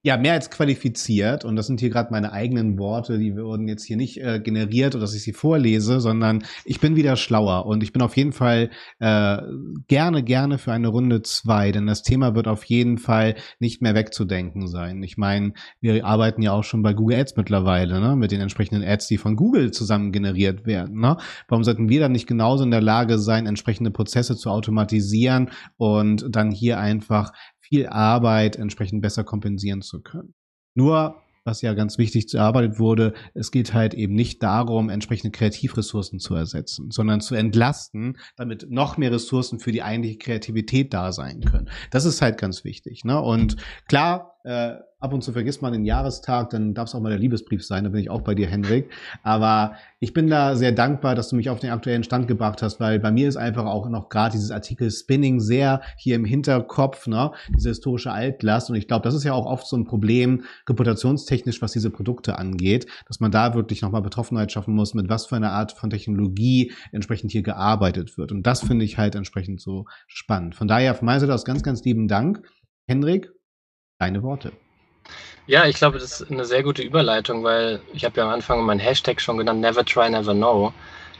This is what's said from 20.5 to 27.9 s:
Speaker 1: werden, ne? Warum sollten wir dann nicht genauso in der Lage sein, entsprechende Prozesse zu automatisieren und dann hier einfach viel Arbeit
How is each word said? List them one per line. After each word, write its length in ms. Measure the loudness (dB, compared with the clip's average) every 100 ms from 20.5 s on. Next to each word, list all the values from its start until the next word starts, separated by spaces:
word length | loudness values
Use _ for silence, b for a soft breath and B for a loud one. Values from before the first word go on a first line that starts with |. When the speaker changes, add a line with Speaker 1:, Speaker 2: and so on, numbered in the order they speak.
| 0 -4
Speaker 1:
werden, 340 | -4 -4 0
ne? 160 | 2 2 B B -2
Warum 160 | 2
sollten 240 | 2 2 4
wir 140 | 4
dann 100 | 4
nicht 160 | 2 0
genauso 380 | 0 2 2 2
in 60 |
der 100 | 4
Lage 380 | 4 4 2 2
sein, 260 | 2 0 0
entsprechende 460 | -2 -2 -2 -2
Prozesse 440 | -2 -2 0 0 -2
zu 140 | -2
automatisieren 1000 | -2 0 0 2 0 2 2 2 2 0 B B _
und 480 | 2 4 2 0 0
dann 220 | 0 0
hier 260 | 0 0 0
einfach 540 | 0 -2 0 0 0 B B B _
viel 220 | 0
Arbeit 720 | 0